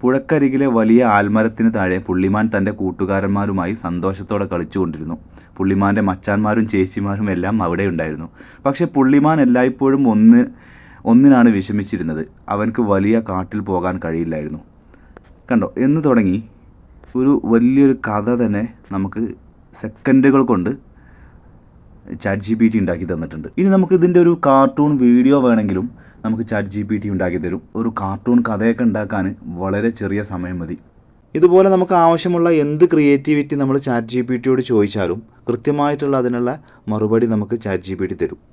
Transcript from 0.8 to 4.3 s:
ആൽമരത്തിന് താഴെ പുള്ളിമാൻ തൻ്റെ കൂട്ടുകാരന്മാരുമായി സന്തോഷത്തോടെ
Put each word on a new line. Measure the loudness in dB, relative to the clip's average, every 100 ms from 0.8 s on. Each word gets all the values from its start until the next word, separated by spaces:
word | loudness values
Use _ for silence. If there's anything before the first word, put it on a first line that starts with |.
| 4 4 4 2
ആൽമരത്തിന് | 2 0 0 0 0
താഴെ | 0 -2 -4 -2
പുള്ളിമാൻ | -2 0 0 0
തൻ്റെ | -2 -4 -4
കൂട്ടുകാരന്മാരുമായി | -6 -4 -2 -2 -2 -2 -2 -4 -4 -6
സന്തോഷത്തോടെ | -6 -4 -4 -6 -6